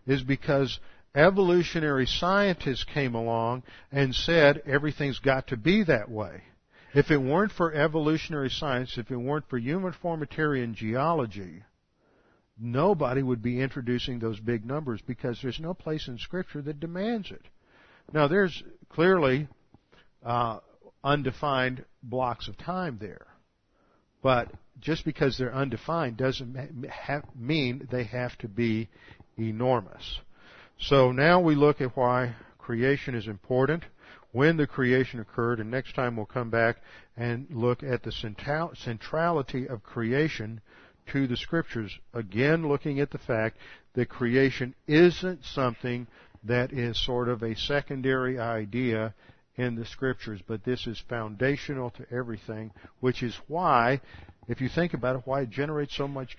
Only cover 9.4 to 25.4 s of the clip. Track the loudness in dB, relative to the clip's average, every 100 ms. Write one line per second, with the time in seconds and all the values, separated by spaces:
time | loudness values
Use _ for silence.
9.4 | -2 -4 -2 -2 -4 -6 -6 -4 -6 -2
10.4 | 0 0 -2 -4 -4 0 0 0 -2 -6
11.4 | -14 -16 -20 _ _ _ _ _ _ _
12.4 | _ -12 -4 2 4 4 2 0 0 0
13.4 | 0 -2 -2 -4 -2 -2 -2 -4 -4 -4
14.4 | -2 -4 -2 -6 -4 -8 -8 -6 -6 -6
15.4 | -6 -8 -8 -8 -6 -6 -6 -12 -8 -8
16.4 | -6 -8 -8 -8 -8 -4 -4 -4 -6 -14
17.4 | -20 _ _ _ _ _ -4 2 4 4
18.4 | 2 0 -16 -20 -14 2 6 6 6 2
19.4 | -2 -10 _ _ _ _ _ _ -2 0
20.4 | 0 -2 _ _ -20 _ 2 2 2 -2
21.4 | 0 2 0 -2 -14 _ -6 -2 -2 -2
22.4 | -8 -10 -8 -6 -6 -8 -12 -14 -20 _
23.4 | _ _ _ _ _ _ _ _ 2 2
24.4 | 0 -10 -20 -12 -4 -2 -2 0 0 0